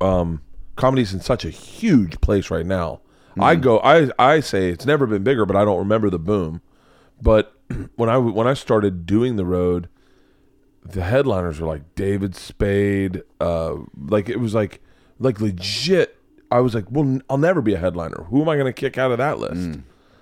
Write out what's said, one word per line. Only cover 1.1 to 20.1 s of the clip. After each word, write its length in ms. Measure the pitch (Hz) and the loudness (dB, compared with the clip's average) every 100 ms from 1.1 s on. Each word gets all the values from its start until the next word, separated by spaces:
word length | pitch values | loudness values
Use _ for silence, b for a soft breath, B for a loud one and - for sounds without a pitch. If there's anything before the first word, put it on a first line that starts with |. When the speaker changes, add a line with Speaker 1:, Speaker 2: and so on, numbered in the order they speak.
Speaker 1:
in 60 | 95 | -4
such 240 | - 123 | -4 -4
a 60 | 82 | -4
huge 720 | - - - 226 139 87 - | -12 -18 -4 2 4 2 -2
place 300 | - 101 - | 0 2 0
right 160 | 87 85 | -4 -2
now. 340 | 95 82 - _ b b - | -2 -4 -8 _ b b 0
I 140 | 135 | 2
Speaker 2:
Mm-hmm. 80 | 170 | 4
Speaker 1:
go, 160 | 127 110 | 4 4
I, 300 | 127 165 139 - | 6 6 4 2
I 220 | 123 160 | 4 4
say 300 | - 98 92 | 2 0 0
it's 140 | 82 127 | -2 0
never 200 | 151 123 | 0 2
been 160 | 104 | 0
bigger, 240 | 101 135 98 | 0 0 2
but 80 | 95 | 2
I 80 | |
don't 140 | 104 90 | 2 2
remember 320 | 98 110 104 | 0 2 2
the 80 | 90 | -2
boom. 420 | 80 104 80 82 _ b b b b - | 0 -2 -2 -8 _ b b b b -4
But 320 | 113 110 - _ - 113 | 4 4 2 _ -12 -10
<clears throat> 180 | 92 | -10
when 140 | - 117 | -2 0
I, 100 | 127 | 2
when 300 | 117 101 117 | 2 2 0
I 60 | |
started 520 | 135 - 110 101 90 85 | 0 2 2 2 -2 0
doing 300 | 101 127 110 | 2 2 0
the 80 | 90 | -2
road, 420 | 90 90 87 87 b b b b b b b b _ | 0 0 0 -4 b b b b b b b b _
the 180 | 82 92 | -12 -6
headliners 560 | 87 127 139 95 87 76 | 0 0 2 0 -2 -4
were 60 | 82 | -6
like 260 | 78 - | -6 -10
David 400 | - 98 101 98 | -6 -4 -2 -4
Spade, 880 | 92 - - 104 98 101 98 98 92 - - | -6 -14 -4 0 2 2 0 -2 -6 -12 -6
uh, 360 | 85 82 80 76 - - | -2 -2 -4 -6 -12 -14
like 320 | 69 107 101 | -2 -2 0
it 120 | 113 | -4
was 140 | 117 | -2
like, 260 | 110 101 - b b b b | 0 -2 -6 b b b b
like 200 | 127 104 | -2 0
legit. 760 | 110 90 98 104 139 185 - _ _ _ - | -2 -4 -6 -6 0 2 2 _ _ _ -2
I 100 | 120 | 2
was 140 | 127 | 2
like, 100 | 113 92 | 0 -4
"Well, 140 | 135 | -2
n-, 180 | 139 131 - | 0 -2 -2
I'll 80 | 135 | 0
never 220 | 165 185 | 2 2
be 140 | 110 | 0
a 40 | 92 | 0
headliner. 460 | 90 87 82 - 85 | -2 -4 -8 -10 -2
Who 100 | 131 | 0
am 80 | 160 | 0
I 80 | 151 | 0
gonna 160 | 131 | -2
kick 240 | - 135 127 | -2 -6 -2
out 140 | 131 | -2
of 80 | 117 | 0
that 200 | 143 - | -2 -2
list?" 300 | - 87 87 | -6 -6 -6
Speaker 2:
Mm. 140 | 73 - b b | -8 -14 b b